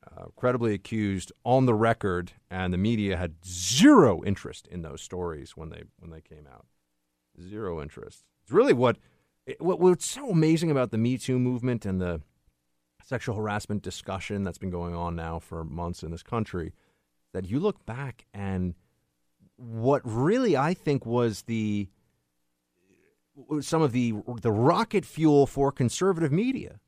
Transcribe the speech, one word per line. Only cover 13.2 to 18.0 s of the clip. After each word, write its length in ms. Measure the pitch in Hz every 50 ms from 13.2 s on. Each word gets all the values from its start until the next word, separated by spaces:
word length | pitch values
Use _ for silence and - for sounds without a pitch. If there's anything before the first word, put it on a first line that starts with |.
| - - 110
harassment 460 | 101 107 107 104 107 - - 107 101
discussion 600 | - 87 - - - - 95 95 - - 107 101 98
that's 140 | 90 82
been 120 | - - 95
going 240 | 90 87 87 87 87
on 220 | 85 85 87 85
now 240 | 85 82 82 82 82
for 240 | - - 82 82 82
months 400 | 78 65 87 87 87 87 - -
in 80 | 80
this 100 | 82 80
country, 520 | - - - 117 110 - - 90 80 82 - _ _ _ _ _ _ _ _ _ _ _
that 180 | - 95 95 90
you 100 | 104 139
look 240 | 180 214 - - _
back 400 | - 110 131